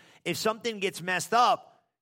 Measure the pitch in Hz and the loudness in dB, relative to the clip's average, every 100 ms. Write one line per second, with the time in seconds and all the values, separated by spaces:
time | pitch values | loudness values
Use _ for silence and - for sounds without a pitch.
0 | - - - 170 214 220 240 214 185 - | -20 -10 -6 -2 -2 -2 -4 -4 -4 -4
1 | 175 180 - 233 233 170 - _ _ _ | -4 -4 0 4 4 2 -2 _ _ _